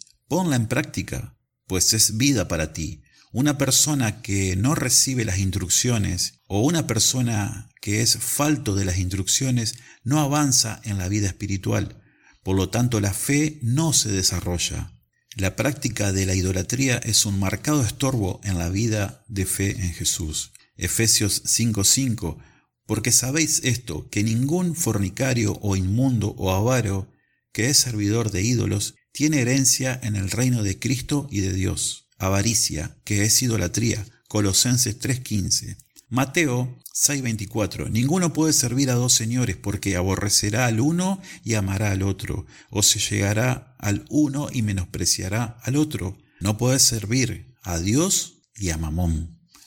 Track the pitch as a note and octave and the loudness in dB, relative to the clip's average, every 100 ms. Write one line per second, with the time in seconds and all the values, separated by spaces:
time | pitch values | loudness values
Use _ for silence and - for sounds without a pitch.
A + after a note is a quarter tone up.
0 | - _ - D#3+ F3+ B2+ A2 - D#3 - | -16 _ -4 -2 2 0 0 -2 -2 -4
1 | - - - - _ _ - F#2 - A2 | -6 -8 -10 -14 _ _ -4 0 2 4
2 | - A2 C#3 B2+ E2+ E2 D#2 - D2+ - | 2 4 2 2 2 0 -2 -4 -8 -8
3 | - _ _ A#2 D3 C3+ D#3+ - D3+ C#3+ | -16 _ _ -2 0 2 2 4 4 2
4 | A2+ G2+ - G2 F#2+ F#2 A#2+ D#3+ B2+ - | 0 -2 -2 0 2 2 2 2 2 2
5 | - B2+ A2 F#2 F#2+ F2+ F2 - B2 A#2 | 2 0 -2 0 0 -2 0 0 2 2
6 | F2+ F2 - - - G2 C3 E3+ C3 G#2 | 0 -2 -4 -8 -4 0 2 2 0 0
7 | - B2+ B2 G#2+ G2+ - - _ - G#2+ | 2 2 0 0 -2 -6 -12 _ -2 0
8 | A#2 - - - D3 C#3+ G#2 G2 F#2+ F2+ | 2 0 -2 0 0 0 0 0 0 0
9 | F2+ F#2+ F2+ - C3 A#2+ A2 - - - | -2 -2 -2 0 0 0 -2 -6 -14 -12
10 | A#2 D3+ C#3+ D3 D3 B2+ A2 G#2+ A2 G2 | -2 0 2 2 2 2 0 -4 -6 -4
11 | F2+ G#2+ G2 - G2 F#2+ A2 G#2 - - | -2 0 0 -2 -6 -4 -2 -2 -2 -8
12 | - _ _ _ - F#2+ F#2 A2+ B2 A2 | -20 _ _ _ -2 0 2 2 0 2
13 | G2+ G2 - C#3+ D#3 D3+ A2+ C3+ E3 - | 0 0 0 2 0 -2 -2 2 2 2
14 | G#2+ G2 F2+ F2 F2+ F2 - D#2 - - | 2 0 0 -2 -2 -2 -2 -4 -8 -12
15 | _ _ _ - F#2+ - C3+ - A#2+ G#2 | _ _ _ -4 -2 0 -2 -2 -4 -2
16 | G2+ F#2+ F#2+ F#2+ F#2 F#2 - A#2+ C3+ A#2 | -2 0 0 0 0 -2 -2 -2 0 0
17 | A#2 G#2 G#2+ G2 F#2+ G2 - D3+ A2+ - | 0 0 0 0 -2 -2 0 0 0 0
18 | C#3 B2+ F#2+ - G2+ F2 E2+ G2 A#2 G#2+ | -2 0 -2 -4 -4 -2 -2 -2 0 0
19 | G2+ - - G2+ F2+ - G2 - F2+ E2 | -2 -6 -8 -4 -2 -2 -2 -2 -4 -4
20 | - - D#2+ D#2+ - - _ - F#2 - | -4 -2 -4 -6 -8 -14 _ -8 -4 0
21 | A2+ - G#2 - - - A#2 G#2 F#2+ - | 2 4 2 0 0 0 2 2 2 2
22 | C3 G#2+ D#2+ - - _ _ _ - A2 | 2 -2 -4 -8 -14 _ _ _ -4 -2
23 | A#2+ A#2 A#2+ D3+ D3+ - C3 A#2+ - D2+ | 2 2 2 0 0 0 0 0 -2 -10
24 | - G#2 A2 A2+ C3+ F3 F3+ D#3 A#2+ G#2+ | -6 -2 0 0 0 0 0 -2 0 0
25 | F#2+ - C3 A#2+ G#2 - G#2 F#2+ F#2 A2 | -2 0 0 2 0 0 0 0 2 2
26 | C3+ A#2+ G2+ - F#2+ F#2+ A2+ B2+ G#2 G2 | 2 2 0 -2 0 2 2 2 0 -2
27 | F#2+ _ _ _ _ - A#2 D3 B2+ G#2+ | -6 _ _ _ _ -2 2 2 2 0
28 | G2+ A2+ A2 G2+ G#2+ A#2+ G2+ G2+ - - | 0 0 0 0 0 0 0 -2 -4 -8
29 | _ - D3+ D3+ A#2+ C3+ C3 - C3 B2+ | _ -2 0 2 2 2 2 2 0 -4
30 | A#2+ G#2 F#2+ G2 B2+ A#2+ G2 F#2+ A2+ B2+ | -4 -4 -2 0 2 2 0 -2 -2 -2
31 | - D3 C#3 G#2 F#2+ F#2 F#2 F2 - - | -2 -2 -2 -2 -2 0 0 -2 -4 -6
32 | - - F#2+ G2 G#2+ G#2 - D2+ D2+ - | -14 -4 0 2 2 0 0 -2 -8 -10
33 | - G#2 G#2 - B2+ A2 F#2 - A#2 A2 | -4 0 2 2 2 0 0 0 0 -2
34 | G2 - - G#2+ G2+ F#2+ B2+ B2+ A#2+ G2+ | -6 -16 -4 0 2 2 2 2 0 -2
35 | - B2+ - G#2 F2 - - - - - | -2 -4 -2 -4 0 -2 -4 -12 -18 -20
36 | - B2+ C3+ F3+ D3+ B2 B2+ - - - | -6 -2 0 0 0 0 -2 -6 -12 -2
37 | - C#3+ B2 A2 G2 A#2 F#2+ - C#2 G#2 | 0 0 -2 -4 -4 -2 -2 -2 -2 0
38 | C3 F#3 E3+ D3 D#3 - B2 B2 C3+ A#2+ | 2 2 2 2 2 2 2 0 2 2
39 | B2 - A2+ B2 A#2+ F#2 G2+ G2 G2 F2+ | 2 2 2 0 0 -2 -4 -4 -2 0
40 | F#2 F#2+ G2+ - G2+ A2 B2 A2 C#3+ E3+ | 0 0 2 0 2 2 2 2 2 2
41 | F#3 F#3+ - - - A2 G2 G2 G#2 F#2+ | 0 -2 -8 -12 -2 0 0 0 0 0
42 | G2 F#2+ - - - - - G2+ G2+ G#2 | 0 -2 -4 -8 -8 -18 -8 0 2 2
43 | - G#2 G2+ G#2+ B2+ B2 - - G#2 G2+ | 0 0 2 2 0 -2 -6 -8 -2 -2
44 | - C#3+ D3 C3+ D3 B2+ G#2+ G2 F2+ - | 0 2 2 2 -4 -2 0 -2 -4 -2
45 | - - F#2+ G#2+ A#2 - - C#3+ D3+ G2+ | 0 0 -2 -2 -4 -6 -2 0 0 -2
46 | F#2 - _ _ G2 G#2 B2+ C3+ - A2+ | -6 -8 _ _ -2 0 2 4 4 2
47 | G2+ B2+ A#2+ F2 - - F#2+ E2+ F#2 B2+ | -2 0 0 -4 -12 -14 -6 -2 2 2
48 | F#3 F#3+ - - _ - F#2+ D#2+ D#2+ D#2+ | 2 0 -2 -10 _ -6 -4 -2 -2 0
49 | F2 D#2+ E2 - _ - | 0 0 -2 -10 _ -20